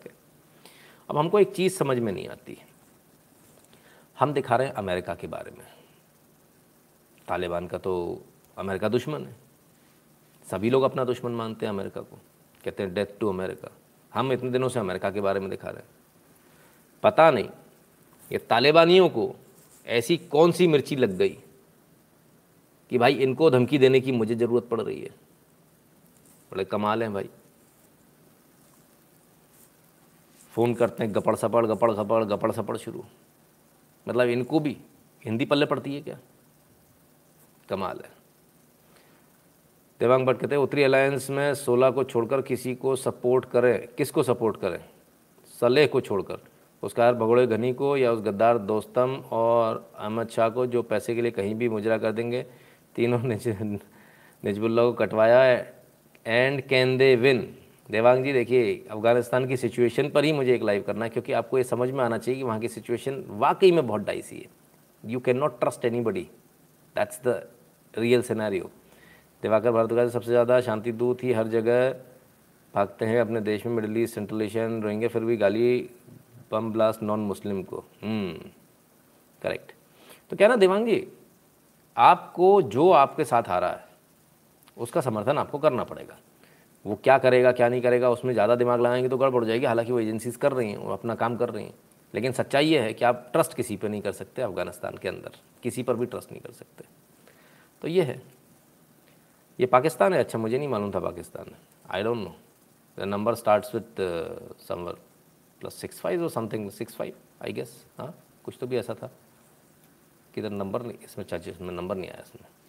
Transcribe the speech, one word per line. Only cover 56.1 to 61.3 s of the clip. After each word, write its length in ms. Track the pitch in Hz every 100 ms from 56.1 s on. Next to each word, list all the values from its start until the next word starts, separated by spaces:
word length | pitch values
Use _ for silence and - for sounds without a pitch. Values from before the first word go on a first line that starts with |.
| _ 113
And 400 | 117 131 139 131
can 300 | 131 127 131
they 260 | 135 123
win?" 220 | 131 135 85 - - _ -
देवांग 320 | 107 117 127
जी, 100 | 135
देखिए, 540 | 135 110 127 110 95 -
अफगानिस्तान 560 | 107 113 120 117 127 127
की 100 | 131
सिचुएशन 520 | 117 120 120 131 143
पर 140 | 147
ही 80 | 147
मुझे 240 | 151 127 120
एक 80 |
लाइव 200 | 110 101
करना 220 | 101 101 113
है, 40 |
क्योंकि 240 | 123 117